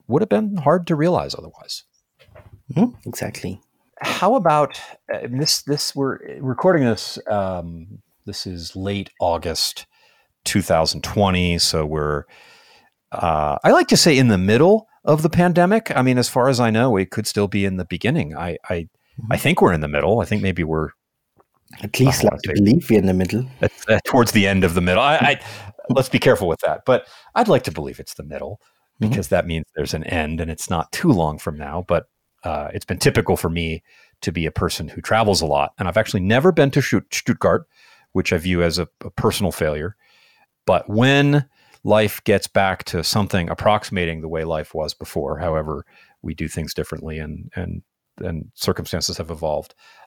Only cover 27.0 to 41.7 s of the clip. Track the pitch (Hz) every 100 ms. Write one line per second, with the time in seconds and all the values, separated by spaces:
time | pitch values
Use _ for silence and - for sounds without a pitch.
27 | - - - - 226 139 - 80 69 60
28 | - - 73 71 78 104 _ _ _ _
29 | 110 120 87 90 82 80 - - 71 80
30 | 78 87 78 80 80 76 - 85 - -
31 | 175 98 78 76 - 73 71 82 90 87
32 | - _ _ _ 87 76 73 101 - 90
33 | 139 120 87 90 85 82 82 80 - _
34 | _ _ - 85 78 - 87 - 78 -
35 | - 110 107 78 82 71 71 - 90 110
36 | 107 104 92 120 175 160 139 143 127 107
37 | - - - - 92 90 - _ _ _
38 | _ 95 85 87 87 87 85 82 82 _
39 | - - 113 - 92 - 78 76 85 -
40 | _ _ _ _ _ _ - 90 - 104
41 | 127 139 143 143 135 _ _